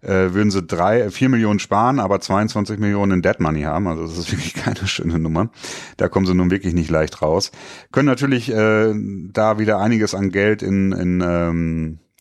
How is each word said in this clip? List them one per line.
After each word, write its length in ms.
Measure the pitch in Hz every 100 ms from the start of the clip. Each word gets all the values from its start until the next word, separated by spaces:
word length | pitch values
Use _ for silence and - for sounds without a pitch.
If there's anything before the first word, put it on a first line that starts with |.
äh, 320 | - 95 92
würden 180 | 95 107
sie 120 | 98
drei, 400 | 82 87 87 123
äh, 80 | 104
vier 180 | - 131
Millionen 300 | 120 107 104
sparen, 400 | - 101 120 135
aber 220 | 98 98
zweiundzwanzig 580 | - 98 110 104 98 104
Millionen 340 | 104 101 98
in 100 | 92
Dead 160 | 87 -
Money 260 | 80 78
haben. 220 | 76 80 98
Also 180 | 80
das 120 | 82 82
ist 160 | 82
<laughs> 0 |
wirklich 220 | 85 85
keine 320 | - - 80 95
schöne 320 | - 82 82
Nummer. 320 | 80 80 113 - - - - -
Da 100 | 95
kommen 160 | 98
sie 100 | 92
nun 160 | 90 90
wirklich 220 | 98 95
nicht 180 | 85 80
leicht 300 | 82 78 -
raus. 320 | 78 82 - - - - -
Können 160 | 131 143
natürlich, 420 | 123 139 131 113
äh, 440 | 110 110 107 110 107 101 98 87
da 280 | 107 107 107
wieder 200 | 107 104
einiges 360 | 107 113 107
an 160 | 95 98
Geld 320 | 95 104 107
in, 300 | 98 98 95
in, 300 | 90 90 90
ähm, 760 | 87 87 85 85 82 80 80 78 _ _